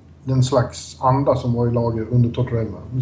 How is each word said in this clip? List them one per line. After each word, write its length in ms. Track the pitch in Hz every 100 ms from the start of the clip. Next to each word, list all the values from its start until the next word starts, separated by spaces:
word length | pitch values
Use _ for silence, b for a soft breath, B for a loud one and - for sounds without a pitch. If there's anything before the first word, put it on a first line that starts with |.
| - -
den 180 | 131 131
slags 600 | 123 135 117 - - -
anda 320 | 131 135 143
som 200 | 131 123
var 120 | 117 120
i 40 |
laget 380 | 117 117 113 110
under 200 | 123 120
Tortorella. 480 | 120 117 117 107 92 - 127